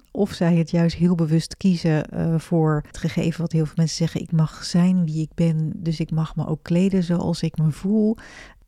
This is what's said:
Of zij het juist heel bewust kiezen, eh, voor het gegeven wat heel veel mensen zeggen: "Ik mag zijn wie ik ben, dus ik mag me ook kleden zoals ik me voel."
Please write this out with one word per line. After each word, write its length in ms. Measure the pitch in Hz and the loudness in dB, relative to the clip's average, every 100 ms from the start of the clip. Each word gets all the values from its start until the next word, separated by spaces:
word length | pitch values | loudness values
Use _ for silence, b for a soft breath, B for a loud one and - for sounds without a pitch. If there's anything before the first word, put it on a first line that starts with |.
| _ | _
Of 220 | 220 208 | -2 -2
zij 240 | - 170 170 | 2 2 2
het 140 | 160 | 2
juist 260 | 170 170 156 | 2 2 2
heel 180 | 175 | 2
bewust 420 | 170 156 160 - - | 2 2 2 0 -2
kiezen, 480 | 196 170 165 156 | 0 2 2 0
eh, 340 | - 170 165 160 | -2 -4 0 -2
voor 440 | - 165 156 151 - | 0 0 2 0 -4
het 120 | - | -6
gegeven 420 | 160 175 165 160 | -4 -2 -2 -2
wat 120 | 165 | -2
heel 120 | 160 | 0
veel 100 | 156 - | 0 0
mensen 200 | 160 - | -2 0
zeggen: 240 | 165 - | -2 -4
"Ik 120 | - | -2
mag 320 | 160 156 - | 0 0 -2
zijn 400 | - 175 180 185 | -2 2 4 2
wie 180 | 160 156 | 0 -2
ik 120 | 156 | -4
ben, 380 | - 170 156 156 - | 0 0 0 -2 -4
dus 240 | 165 156 | -4 -4
ik 100 | 160 | -2
mag 260 | 160 160 160 | -2 -2 -4
me 100 | - | -4
ook 160 | 156 | -4
kleden 400 | - 170 190 190 | 0 2 2 2
zoals 400 | 170 175 - 170 | 0 0 -2 -2
ik 160 | 165 - | -4 0
me 120 | 156 | -2
voel." 460 | - 196 220 214 226 B B B B | 0 0 2 2 -2 B B B B